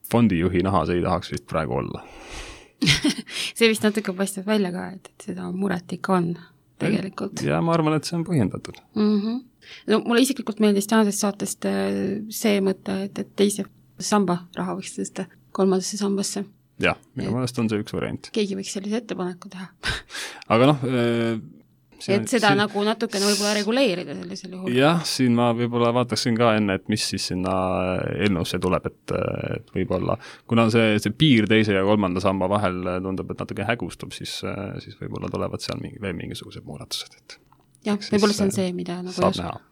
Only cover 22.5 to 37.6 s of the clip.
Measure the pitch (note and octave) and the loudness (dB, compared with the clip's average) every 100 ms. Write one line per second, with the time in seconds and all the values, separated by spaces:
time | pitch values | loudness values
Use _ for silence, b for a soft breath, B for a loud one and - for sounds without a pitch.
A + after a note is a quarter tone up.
22.5 | G3+ G#3 G3+ G#3 A3 A3+ G3 G3+ G3+ G#3 | 4 2 0 0 0 -2 0 2 2 0
23.5 | G#3+ G3+ B3 C4 E3+ D3 - F3+ F#3+ F3+ | 0 0 2 2 0 -6 -10 -10 -12 -12
24.5 | F3+ F#3 B2 C#3+ E3+ D#3+ - B2+ A#2 A#2+ | -8 0 4 6 4 0 2 4 6 4
25.5 | A#2 A#2+ A#2+ A#2 A#2+ B2 - C3 A2+ A#2+ | 2 0 2 4 4 2 0 0 4 6
26.5 | G#2+ G#2 F#2+ - G#2+ - F#2+ - F#2 F#2 | 6 4 0 0 -2 0 -4 -4 -2 0
27.5 | F#2 F#2 F#2 F#2 F#2 - - G#2 F2 F2+ | 0 0 0 0 -2 -2 0 2 2 0
28.5 | F#2 F#2 E2 - - - F#2 F2+ - - | 0 0 0 -2 -10 -6 -2 -2 -4 -4
29.5 | - - G2 F2+ F#2 F2+ F2+ B B - | -6 -6 -4 -2 0 0 -2 B B 0
30.5 | A#2 A2+ A#2 A2 G#2+ G#2+ - D#3 A#2 G#2 | 4 4 6 4 4 0 2 6 6 6
31.5 | A2 G#2+ G2 F#2+ G#2+ F#2+ F2+ G2 G2 F#2 | 4 6 4 4 4 2 2 2 2 2
32.5 | G#2 G2+ F2+ F2+ F#2 F#2+ F#2 F#2 - - | 2 2 0 -2 -2 -2 -4 -6 -8 -6
33.5 | G2+ G2+ A#2+ F2 - F#2+ - - - G2 | -4 -2 -2 -4 -8 -12 -10 -10 -8 -6
34.5 | F#2+ G2 F2+ - - G2 G2 F#2 F#2+ F#2+ | -6 -8 -10 -12 -12 -10 -8 -6 -4 -4
35.5 | F#2 - - - - G2 E2+ - - G#2 | -6 -6 -6 -8 -8 -8 -6 -8 -10 -12
36.5 | - - D2 - - - - - - _ | -16 -14 -14 -10 -10 -12 -18 -20 -20 _
37.5 | _ | _